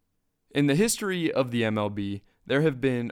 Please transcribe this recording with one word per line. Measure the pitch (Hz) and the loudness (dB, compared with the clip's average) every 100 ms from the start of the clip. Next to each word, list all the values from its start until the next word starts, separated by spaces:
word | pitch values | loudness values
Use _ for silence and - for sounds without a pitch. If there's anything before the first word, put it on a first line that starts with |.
| _ _ _ _ _ | _ _ _ _ _
In | 143 143 | 0 2
the | 143 | 4
history | 226 - 202 185 160 | 2 0 -4 -2 0
of | - 131 | 0 0
the | 120 | 0
M | 113 107 | 0 0
L | 104 | -2
B, | 104 101 98 - _ - | -2 -6 -6 -10 _ -2
there | 135 | 0
have | 156 127 | 2 2
been | 131 123 120 | 0 0 -4